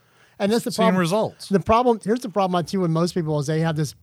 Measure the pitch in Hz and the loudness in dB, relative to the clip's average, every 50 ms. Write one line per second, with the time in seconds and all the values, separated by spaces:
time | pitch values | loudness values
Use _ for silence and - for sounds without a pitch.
0 | _ _ _ _ _ _ _ - 202 196 220 240 - 240 - 214 226 - 185 185 | _ _ _ _ _ _ _ -4 0 0 0 0 0 -2 0 2 2 2 4 2
1 | 175 160 190 220 196 110 - _ - - 196 185 - - 220 233 254 247 233 196 | 2 0 0 -2 -2 -4 -6 _ -4 -2 -2 0 2 2 2 4 4 2 2 0
2 | - 190 233 254 - 202 160 208 190 180 185 175 160 - - 190 180 165 160 160 | 0 -2 -2 -2 -4 -4 -2 -2 0 0 0 -2 -2 -2 -2 -2 0 0 0 0
3 | 175 165 - 185 156 156 151 147 135 147 156 156 165 160 156 156 151 123 - _ | 0 0 -2 -2 -2 -2 -2 -2 -2 -2 -2 0 0 -2 -2 -2 -4 -4 -6 _